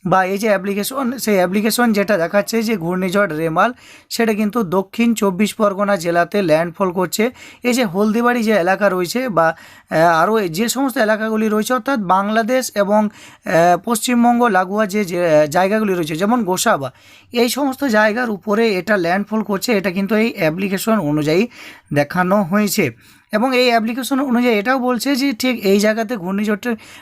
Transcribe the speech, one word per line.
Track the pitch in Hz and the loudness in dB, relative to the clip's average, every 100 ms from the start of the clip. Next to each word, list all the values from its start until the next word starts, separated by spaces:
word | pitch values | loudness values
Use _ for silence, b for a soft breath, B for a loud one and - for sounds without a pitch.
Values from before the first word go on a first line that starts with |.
| 180 | 2
বা | 190 | 0
এই | 185 196 | 2 -2
যে | 214 | 0
অ্যাপ্লিকেশন, | 190 196 202 202 262 247 254 | 0 -2 -4 -4 -4 -4 -4
সেই | 214 | 0
অ্যাপ্লিকেশন | 196 180 202 214 208 240 | 2 2 0 0 0 2
যেটা | 202 202 202 | 2 0 0
দেখাচ্ছে | 165 202 202 226 | 0 0 0 -2
যে | 220 214 | -2 -2
ঘূর্ণিঝড় | 165 185 185 196 202 151 | -2 -2 0 0 0 -2
রেমাল | 165 165 220 247 B B B | -2 0 0 -2 B B B
সেটা | - 226 | -2 -2
কিন্তু | 208 214 240 | 0 -2 -2
দক্ষিণ | 185 185 190 - 233 | 0 -2 -2 -2 0
চব্বিশ | 220 202 180 208 | 2 0 0 -2
পরগনা | - 208 190 202 196 | 0 -2 0 -2 0
জেলাতে | 175 170 170 208 | 0 0 0 0
ল্যান্ডফল | 180 156 175 165 190 | 2 2 0 -2 -2
করছে। | 180 180 - 226 B B B | 0 -4 -2 -2 B B B
এই | 240 | -2
যে | 247 | 0
হলদিবাড়ি | 220 180 214 214 240 240 | -2 0 0 2 2 0
যে | 220 | 2
এলাকা | 208 175 190 202 | 2 2 2 0
রয়েছে | 185 175 233 262 | 0 -2 -4 -2
বা, | 165 160 | 2 0
আহ, | 165 - - _ 170 | 0 -16 -20 _ 2
আরও | 170 165 180 226 185 | 4 4 2 2 -2
যে | 160 226 | -2 -4
সমস্ত | 240 277 247 | -2 -2 0
এলাকাগুলি | 214 214 220 220 220 | 0 0 -2 0 0
রয়েছে | 208 214 | 0 0
অর্থাৎ | 254 220 277 | -2 -2 -4
বাংলাদেশ | 180 185 202 220 226 254 247 | 2 0 2 0 0 -2 -2
এবং, | 208 196 214 208 | -2 2 2 0
আহ, | - - - - 175 175 175 | -6 -20 -14 0 2 4 2
পশ্চিমবঙ্গ | 233 233 - 247 240 240 | 0 -4 0 2 4 4
লাগোয়া | 240 185 185 208 214 | 2 2 0 -2 -2
যে, | 202 | -2
যে | 185 180 175 151 151 | -2 0 4 4 4
জায়গাগুলি | 170 190 214 214 | 2 2 2 0
রয়েছে | 180 160 160 | 0 -2 -2
যেমন | 202 247 | 0 0
গোসাবা, | 180 185 233 175 131 B B B B | 0 0 0 0 -2 B B B B
এই | 240 240 | -2 0
সমস্ত | 247 277 254 | 0 -2 -2
জায়গার | 285 214 214 214 240 | 0 2 2 0 -4
উপরে | 202 214 208 226 185 | -6 -2 0 0 -2
এটা | 175 208 | 0 0
ল্যান্ডফল | 165 190 202 220 | 0 -2 -2 -4
করছে, | 208 190 - 208 | -2 -4 0 -2
এটা | 185 | -2
কিন্তু | 180 196 | -4 -2
এই | 214 226 202 | 0 0 0
অ্যাপ্লিকেশন | 160 165 196 185 - 220 | -2 -2 -4 -4 0 0
অনুযায়ী | 151 151 147 170 240 B B B _ | 0 -2 0 0 0 B B B _
দেখানো | 143 143 175 180 202 | -2 -2 -2 0 0
হয়েছে। | 170 202 208 - 147 - b b b | 0 0 0 0 -2 -4 b b b
এবং | 214 262 254 | -2 0 2
এই | 247 | 2
অ্যাপ্লিকেশন | 233 220 240 247 262 | 2 0 -6 -4 -2
অনুযায়ী | 277 233 247 208 | 0 2 2 2
এটাও | 208 269 | 0 0
বলছে | 247 240 277 269 | 0 -2 -2 0
যে | 277 | -2
ঠিক | 226 254 240 | -2 -2 -2
এই | 196 202 | 2 2
জায়গাতে | 214 214 220 240 | 2 0 -4 -6
ঘূর্ণিঝড়টা | 170 196 214 208 247 226 B B | -4 -4 -2 -4 -4 -6 B B